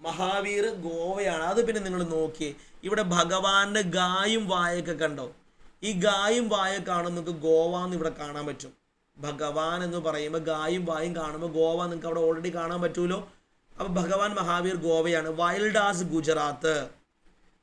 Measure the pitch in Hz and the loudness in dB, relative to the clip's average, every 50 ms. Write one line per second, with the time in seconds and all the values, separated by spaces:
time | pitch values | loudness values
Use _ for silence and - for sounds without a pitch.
0 | 156 165 147 160 185 190 196 202 190 202 202 202 208 226 202 190 165 170 165 165 | -8 -6 -4 -2 -2 0 0 0 0 0 0 0 0 0 -2 -4 -6 -6 -4 -4
1 | 165 180 196 202 202 185 165 160 160 175 202 233 226 208 214 214 196 190 185 180 | -4 -2 -2 -2 0 0 0 0 0 2 2 2 2 2 0 -2 -2 -2 -2 -2
2 | 175 165 160 160 160 156 156 - 156 147 139 - - - - - - 185 214 214 | -2 -2 0 0 -2 -2 -2 -6 -6 -6 -6 -10 -16 -20 -18 -12 -6 -2 0 0
3 | 208 175 175 175 165 170 190 190 190 196 - 196 202 202 208 214 202 175 156 180 | 0 2 4 4 4 4 2 2 2 4 4 4 4 4 2 0 0 0 2 2
4 | 180 180 185 190 196 214 220 226 214 185 185 180 175 175 175 175 156 170 165 143 | 2 2 2 2 2 2 2 0 0 0 2 2 2 2 0 -2 -2 -4 -2 0
5 | 160 151 147 139 127 123 - - _ _ _ - - - - _ 180 214 208 175 | -2 -2 -2 -4 -8 -10 -12 -16 _ _ _ -20 -20 -20 -14 _ -4 -2 0 2
6 | 190 208 202 196 202 214 233 247 240 214 208 196 190 190 196 196 170 185 180 175 | 4 4 4 4 4 2 2 2 2 2 2 0 2 0 -2 -2 -2 -2 -2 0
7 | 170 175 175 175 160 170 170 156 143 160 160 160 165 170 180 180 180 185 180 165 | 0 -2 -4 -4 -6 -6 -6 -2 2 4 6 6 6 4 0 -2 -2 -2 -2 -2
8 | 160 160 135 147 147 147 143 147 147 147 135 131 - 131 - _ _ _ _ _ | -2 -4 -4 -6 -8 -8 -8 -6 -8 -8 -8 -10 -12 -18 -18 _ _ _ _ _
9 | _ _ _ 143 143 147 143 147 151 147 143 156 156 165 170 180 180 175 170 175 | _ _ _ -10 -8 -8 -6 -4 -6 -4 -2 -2 -2 0 -2 -2 -2 -4 -4 -2
10 | 156 160 151 - 151 151 160 165 156 160 156 156 156 160 175 185 180 170 160 156 | -2 -2 -2 -2 -4 -4 -4 -4 -2 -2 -2 -2 0 -2 0 0 0 -2 -2 -2
11 | 160 175 175 165 156 151 151 156 170 170 156 160 160 165 165 170 175 170 170 165 | -2 -4 -4 -4 -4 -6 -6 -6 -6 -2 2 2 4 4 4 2 -2 -2 -4 -6
12 | 165 165 165 170 165 160 165 160 170 180 170 175 165 165 175 175 175 165 156 175 | -4 -4 0 2 2 2 2 2 -2 -4 -4 -4 -4 -4 -2 -2 -2 -2 0 0
13 | 175 175 185 202 - - - _ _ _ _ _ _ _ - - - 180 175 185 | 0 0 0 -2 -6 -10 -16 _ _ _ _ _ _ _ -10 -8 -6 -2 -2 0
14 | 170 170 196 196 202 208 208 202 180 175 175 175 175 185 185 170 156 170 160 160 | 0 2 2 2 2 0 0 0 0 0 0 0 0 0 -2 0 2 2 2 4
15 | 160 170 170 160 156 160 160 156 170 175 185 202 208 214 202 214 202 202 196 175 | 4 4 2 2 0 -2 0 0 2 2 2 2 0 2 4 4 4 4 2 0
16 | 180 160 151 165 147 156 156 151 147 147 143 - - 160 156 147 131 - - - | -2 0 0 2 2 2 2 2 2 0 -2 0 0 0 2 0 -2 -6 -10 -18
17 | _ _ _ _ _ - _ _ _ _ _ _ | _ _ _ _ _ -20 _ _ _ _ _ _